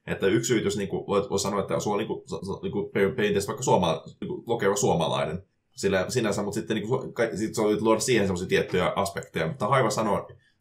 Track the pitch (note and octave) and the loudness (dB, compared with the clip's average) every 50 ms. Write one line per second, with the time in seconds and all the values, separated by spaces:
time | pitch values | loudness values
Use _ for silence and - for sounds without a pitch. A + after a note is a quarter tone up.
0 | - D#2+ E2+ - G2 F#2+ G2 A#2+ - - B2 G#2 - G2 F#2+ G#2 G2 F2+ - E2+ | -8 -8 -6 0 2 2 2 2 2 2 0 2 2 0 -2 -2 -4 -4 -4 -6
1 | - - G2+ G2+ G2 - - G2 G2 G2 G#2 G2 F#2+ - E2 - - G#2+ G2+ G2+ | -4 0 0 0 0 0 -2 -2 -2 -2 -2 -2 -2 -2 -2 -2 0 0 -2 -2
2 | A2 - F#2 - - - F2+ E2 F2 G2 F#2 - - G2 - G2+ F2 - - A2 | -2 -4 -6 -8 -8 -10 -10 -10 -8 -8 -8 -6 -6 -4 -4 -4 -4 -2 0 2
3 | G2 F#2+ - - G#2 G#2 G2 G2 F#2+ - A2 - - D3 A#2+ G2 F2+ E2 D#2+ - | 2 2 2 0 0 2 2 0 0 -2 -4 -2 0 2 2 4 4 2 0 -2
4 | - - - - - F2 F2+ - - - A#2 - G#2 G2 G2+ - - G#2 F2 E2+ | -6 -14 -14 -10 -8 -8 -8 -8 -4 -4 -2 2 2 2 2 2 2 2 2 2
5 | D#2+ C#2 B1+ C2+ C#2+ D#2 D#2+ F#2 - _ _ _ _ _ _ - - F#2+ F#2+ F#2 | 2 0 0 -2 -2 -2 -4 -8 -10 _ _ _ _ _ _ -2 0 2 2 2
6 | F2+ - - B2+ A2+ G#2 G2+ A2 G2+ G#2 - A2+ - - A2 G#2+ G2 A2 B2+ - | 0 0 0 0 0 0 0 0 -2 -4 -4 -4 -2 -2 -2 -2 0 -2 -2 -2
7 | - E2 - - A2+ - - F2+ A2+ A2 - A#2 G#2+ G#2+ G#2+ - G#2+ A2+ A2 A2 | -2 -6 -2 -2 -2 0 0 -2 -4 -4 0 0 2 2 2 2 4 4 4 4
8 | - C3 B2 G#2+ G2 F#2+ F#2 F2 F#2 F2+ F#2+ E2+ E2 - - F2+ F2 D#2+ - - | 4 2 4 4 4 2 0 -2 -2 2 2 2 2 2 0 0 2 2 0 0
9 | G2 - - E2 E2 - - E2+ D#2+ D#2+ - - G#2 A2 C#3 C3+ B2+ - - A#2+ | -2 -2 -2 -8 -10 -6 -4 -2 -2 -2 -2 -2 0 2 4 4 4 2 2 0
10 | G#2+ G#2 F#2+ F2 - - - - _ _ _ _ | 0 0 0 0 -2 -6 -16 -20 _ _ _ _